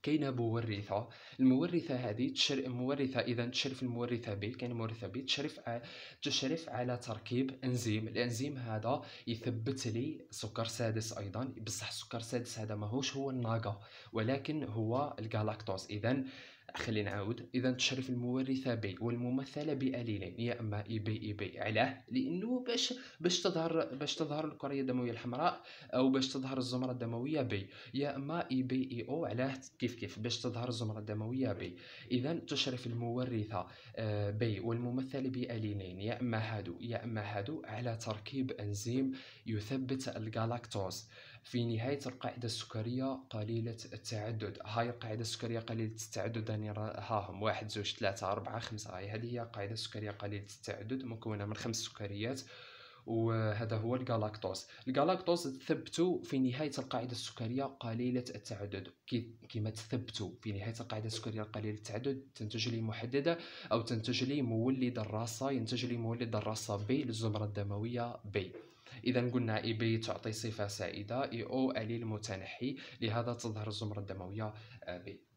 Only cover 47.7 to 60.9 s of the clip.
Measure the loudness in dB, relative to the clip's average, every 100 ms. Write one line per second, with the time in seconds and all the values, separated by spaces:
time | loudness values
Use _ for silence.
47.7 | -2 -2 2 0 2 0 0 0 -4 -4
48.7 | -6 -6 -8 -4 -4 -2 -4 -4 -4 -4
49.7 | -4 -4 -4 -4 -4 -4 -4 -6 -10 -6
50.7 | -6 -4 -4 -4 -4 -4 -2 -2 -2 -2
51.7 | -2 -4 -6 -6 -2 -2 -2 -8 -16 -16
52.7 | -18 -18 -14 0 2 4 4 4 2 2
53.7 | 0 2 0 2 2 2 0 -4 -4 -8
54.7 | -8 0 4 6 4 4 2 2 -4 0
55.7 | 0 2 4 4 4 2 4 4 2 -2
56.7 | -2 -2 -2 0 -4 -6 -4 0 0 0
57.7 | -4 -4 0 2 2 0 -8 -8 -6 -4
58.7 | -4 -6 _ -2 -2 -2 -12 -6 -2 -2
59.7 | -2 -2 -2 -2 -4 -4 -4 -4 -2 -4
60.7 | -6 -4